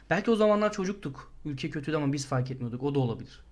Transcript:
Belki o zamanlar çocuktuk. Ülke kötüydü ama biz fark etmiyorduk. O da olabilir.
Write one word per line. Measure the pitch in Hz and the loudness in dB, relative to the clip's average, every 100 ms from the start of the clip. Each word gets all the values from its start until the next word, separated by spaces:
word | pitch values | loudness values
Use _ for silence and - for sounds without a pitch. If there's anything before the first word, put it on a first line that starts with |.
| - | 0
Belki | 170 202 | 0 4
o | 220 | 4
zamanlar | 214 208 208 | 6 6 2
çocuktuk. | 208 185 196 151 131 - - 151 | 0 -4 -4 -8 -10 -16 -12 -8
Ülke | 135 160 | -6 -4
kötüydü | 151 143 151 | -4 -2 0
ama | 143 | 2
biz | 143 131 | 0 0
fark | 131 127 | -2 -2
etmiyorduk. | 123 120 123 | -4 -6 -4
O | 143 139 | 0 2
da | |
olabilir. | 120 104 - - - | 0 -2 -8 -16 -20